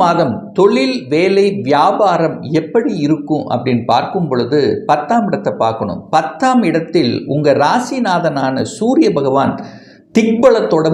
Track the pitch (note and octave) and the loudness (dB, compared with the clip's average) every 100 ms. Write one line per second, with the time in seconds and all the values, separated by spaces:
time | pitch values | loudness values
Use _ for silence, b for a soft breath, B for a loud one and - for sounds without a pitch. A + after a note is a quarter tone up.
0 | F3 F3+ C#3 - - - G#3 B3 C4 B3 | 4 2 0 -2 -6 2 2 4 0 -2
1 | B2 D3+ F#3+ G3 G3 C3+ B2+ C#3+ D#3 - | -2 0 2 2 2 0 0 2 2 2
2 | G3 E3 E3 - C3+ D#3 D3+ A#3 A#3+ F#3 | 0 2 -2 -4 -2 -2 0 -2 0 -2
3 | D3 D#3 - D3 - B2 B2+ A#2+ A#2 B2 | 0 -2 -2 -4 -2 -4 0 -2 0 0
4 | - F#3+ D3+ B2+ A#2 D3 A#2+ G#3 - D3 | 0 -4 -2 -2 0 0 0 -2 0 -2
5 | - A#3 G3 B2+ C3 - A2+ A2+ G#2 - | 0 0 0 -2 -4 -2 -2 -2 -6 -8
6 | - D#3+ D#3+ - B3+ B3 F3+ E3 E3 F3 | -2 -2 -2 -2 0 2 2 -2 -2 0
7 | B2 G#2+ C#3+ C#3+ D3 B2 D3 A#3+ B3 C4 | 0 -2 -4 0 2 2 2 0 -2 -4
8 | G#3+ E3+ D#3+ C#3+ C3 C3 A2+ - A3+ C4 | -2 0 -2 -2 -4 -4 -6 -4 0 2
9 | A3 D3 C3+ C3+ C3+ - B B B B | 2 2 0 0 0 -4 B B B B
10 | _ A3+ A3+ A3+ C4 A3+ F3+ E3 D#3+ | _ 2 2 4 4 4 2 0 2